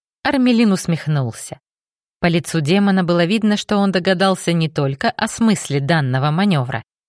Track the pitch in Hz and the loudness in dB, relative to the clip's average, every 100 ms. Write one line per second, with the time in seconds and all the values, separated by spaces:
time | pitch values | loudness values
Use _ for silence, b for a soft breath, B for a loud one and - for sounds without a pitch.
0 | _ _ 277 277 247 226 220 185 - 165 | _ _ -2 2 2 4 2 0 -2 -4
1 | 151 147 120 - - - _ _ _ _ | 0 -2 -2 -8 -16 -18 _ _ _ _
2 | _ - 175 170 - 165 143 196 202 190 | _ -4 0 0 -2 -2 0 2 2 2
3 | 175 170 170 220 214 208 - 208 196 185 | 2 0 2 2 0 -2 -2 0 0 0
4 | 185 185 196 185 - 170 160 156 135 139 | 0 0 0 0 -2 0 -2 -2 -2 0
5 | 233 - 220 - 226 190 - 139 139 165 | -2 -2 -6 0 2 2 -2 -4 0 0
6 | 131 131 147 165 208 147 123 120 - _ | 2 0 0 0 2 0 -2 -6 -10 _